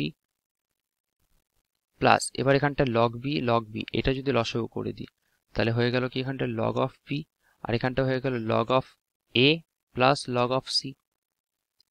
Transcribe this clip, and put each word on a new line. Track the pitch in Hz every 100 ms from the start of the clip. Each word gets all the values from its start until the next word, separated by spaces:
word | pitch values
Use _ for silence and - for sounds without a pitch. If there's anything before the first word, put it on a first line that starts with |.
| 147 - _ _ _ _ _ _ _ _ _ _ _ _ _ _ _ _ _ -
প্লাস | 131 107 - -
এবার | 127 139
এখানটা | 143 143 143 113
log | 117 117
B, | 131 151 120
log | 117 107
B | 110 - -
এটা | 123 135
যদি | 135 120
লসাগু | 113 123 113 -
করে | 107 107
দিই | 110 _ _ _ _
তাহলে | - 110 117
হয়ে | 120
গেল | 123 123
কি | 131
এখানটা | 131 135 127 113
log | 113 113 131
of | - -
P | 143 156 _ _ _
আর | - 117
এখানটা | 127 127 131
হয়ে | 131
গেল | 131 123 110
log | 113 117 131
of | - _ _ _ _ - 135
A | 160 - _ _
plus | - 127 143 - 123
log | 123 131
of | - -
C। | 135 135 _ _ _ _ _ _ _ _ _